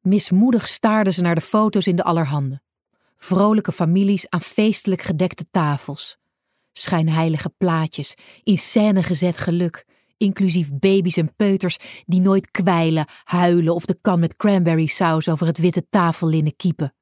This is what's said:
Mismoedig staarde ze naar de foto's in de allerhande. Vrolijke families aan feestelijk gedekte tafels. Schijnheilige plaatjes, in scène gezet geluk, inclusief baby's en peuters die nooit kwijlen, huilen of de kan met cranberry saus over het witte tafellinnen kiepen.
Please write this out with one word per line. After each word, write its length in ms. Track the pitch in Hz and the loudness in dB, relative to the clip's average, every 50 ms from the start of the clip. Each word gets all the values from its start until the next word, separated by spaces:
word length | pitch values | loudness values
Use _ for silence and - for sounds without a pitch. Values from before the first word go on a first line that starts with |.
Mismoedig 640 | _ 185 196 208 - - 185 185 226 262 233 226 - | _ 2 0 0 2 2 2 4 4 4 2 0 0
staarde 440 | - - - - 220 214 220 208 190 | -2 -4 0 0 0 2 2 2 2
ze 100 | 180 185 | 0 0
naar 140 | 175 170 170 | 0 0 0
de 60 | 165 | 0
foto's 460 | - - - 214 214 214 - 202 185 | -2 0 0 2 0 2 0 0 0
in 80 | 196 175 | 0 0
de 80 | 175 - | 0 0
allerhande. 580 | - 170 165 160 135 147 147 139 131 135 139 _ _ _ _ _ _ _ _ _ _ _ | 0 0 0 0 -2 -2 -4 -4 -4 -8 -10 _ _ _ _ _ _ _ _ _ _ _
Vrolijke 540 | _ - - 185 185 202 214 220 214 - - | _ -6 -2 0 2 2 4 2 2 0 -2
families 580 | - - 175 160 170 190 196 196 202 185 - - | -4 -2 0 0 2 2 2 2 0 -2 -2 -4
aan 120 | - 170 | -4 -4
feestelijk 600 | - - - - 214 220 208 - - 208 185 180 | -4 -4 -2 0 0 2 0 0 -2 -2 -4 -4
gedekte 440 | - - 175 147 185 180 - - 156 _ | -4 -6 -2 -2 -2 -4 -4 -10 -16 _
tafels. 680 | _ 185 160 147 143 131 - - 143 - - - - _ _ _ _ _ _ _ _ _ _ _ | _ -2 0 0 -2 -4 -6 -12 -12 -12 -14 -16 -16 _ _ _ _ _ _ _ _ _ _ _
Schijnheilige 800 | _ - - - 190 165 160 160 156 160 165 165 156 147 - 170 _ | _ -10 -4 -2 0 0 2 2 2 0 0 0 -2 -4 -6 -8 _
plaatjes, 580 | _ 196 180 165 160 160 156 - - 143 - - _ - - - _ _ | _ -2 0 0 0 -2 -4 -6 -10 -10 -10 -12 _ -20 -20 -20 _ _
in 140 | - 196 | 0 0
scène 460 | 160 - - - 226 208 214 202 190 165 | 0 0 0 0 2 2 2 2 0 0
gezet 340 | - 180 143 175 180 165 | 0 -2 -2 0 -2 -2
geluk, 480 | - - - 170 175 180 170 - - _ _ _ _ _ _ _ | -4 -4 -4 -2 -2 -2 -4 -4 -10 _ _ _ _ _ _ _
inclusief 520 | _ 220 196 196 - 196 185 160 180 160 143 143 | _ -2 -2 0 0 0 0 2 0 -2 -2 -4
baby's 440 | 135 - 196 196 196 175 185 - | 0 2 2 2 2 2 0 0
en 180 | 180 160 156 _ | 0 -2 -2 _
peuters 420 | _ 214 202 196 185 - 180 - - - - - - _ | _ 0 0 2 0 -2 -4 -4 -6 -12 -20 -20 -18 _
die 160 | - 170 180 | 0 2 2
nooit 300 | 180 196 190 196 - _ | 4 4 2 2 0 _
kwijlen, 540 | _ - 180 196 175 165 165 160 160 160 151 - - - _ | _ -2 0 2 2 2 2 2 2 0 -2 -4 -8 -20 _
huilen 520 | - - 175 180 175 175 175 165 160 170 | -4 0 2 4 4 4 4 2 2 0
of 100 | 170 - | -2 -2
de 120 | - 180 _ | -4 -6 _
kan 180 | _ 214 185 170 | _ 0 2 2
met 160 | 165 160 - | 0 0 -2
cranberry 500 | _ - 208 202 190 175 165 165 160 160 | _ 0 2 2 4 2 2 2 0 0
saus 440 | 151 - - 190 165 160 160 156 - | -2 -2 -2 0 0 0 0 0 -2
over 180 | 160 147 170 | -2 0 0
het 100 | 160 151 | -2 0
witte 320 | - 165 180 165 180 - _ | 0 0 0 0 -2 -6 _
tafellinnen 680 | - 202 175 170 160 - 175 156 156 160 151 151 - | 0 2 2 2 0 0 -2 0 0 0 0 -2 -4
kiepen. 380 | _ - 180 160 - 160 139 _ _ | _ -4 -4 -2 -2 -6 -8 _ _